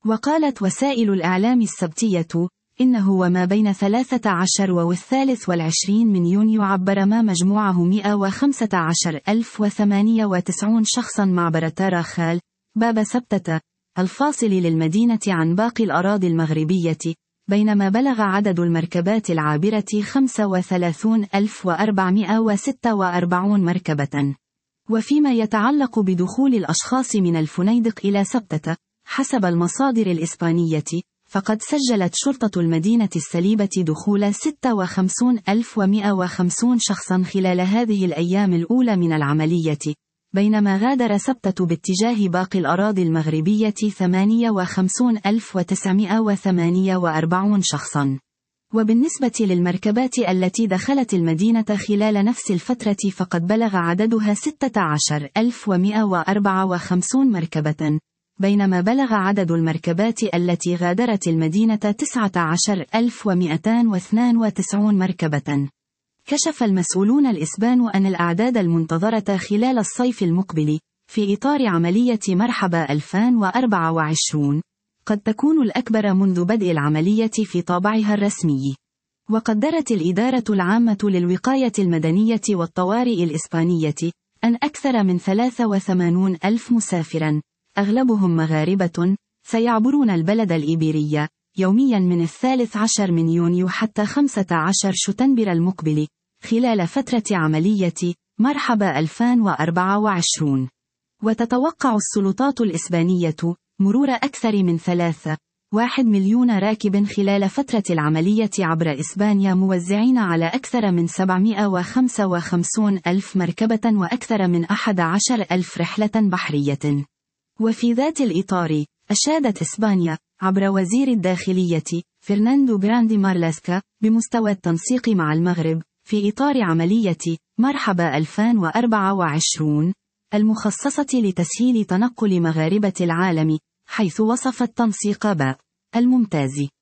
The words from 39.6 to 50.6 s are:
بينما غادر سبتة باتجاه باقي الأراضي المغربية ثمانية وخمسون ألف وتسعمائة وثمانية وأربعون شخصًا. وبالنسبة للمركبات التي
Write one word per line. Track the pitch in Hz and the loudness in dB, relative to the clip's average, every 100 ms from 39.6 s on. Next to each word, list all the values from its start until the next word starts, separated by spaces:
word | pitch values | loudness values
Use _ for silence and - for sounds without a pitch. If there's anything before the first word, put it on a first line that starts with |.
| 160 147 151 147 _ _ _ | 0 -4 -6 -8 _ _ _
بينما | 190 208 214 202 190 | 0 2 2 2 2
غادر | 233 269 240 202 | 0 0 0 0
سبتة | - 254 196 185 175 | -2 -4 -4 -2 -2
باتجاه | 170 - 185 226 233 196 | -2 -2 -2 0 0 0
باقي | 175 185 190 | 0 -2 -2
الأراضي | 143 175 208 196 | 0 0 0 0
المغربية | 175 160 156 156 156 214 214 | 0 0 0 -2 0 0 0
ثمانية | 208 214 196 180 185 202 226 233 | 0 -4 -2 0 2 2 2 2
وخمسون | 202 180 - 185 - 247 214 196 | 0 -2 -2 -2 0 0 0 0
ألف | 220 - 190 | -2 -2 -4
وتسعمائة | 175 190 190 190 202 220 | -2 -4 0 0 2 0
وثمانية | 214 202 196 175 170 180 190 185 | 0 0 0 2 2 2 0 0
وأربعون | 170 156 165 180 202 202 | 0 0 0 0 2 0
شخصًا. | 180 147 - 147 139 135 _ _ _ _ _ | 0 -4 -4 -2 0 -2 _ _ _ _ _
وبالنسبة | 220 220 226 302 - 254 226 | -2 2 2 2 0 -4 0
للمركبات | 208 180 180 180 214 214 262 254 | 0 2 0 0 -2 0 0 -2
التي | 190 185 185 - | 0 0 0 0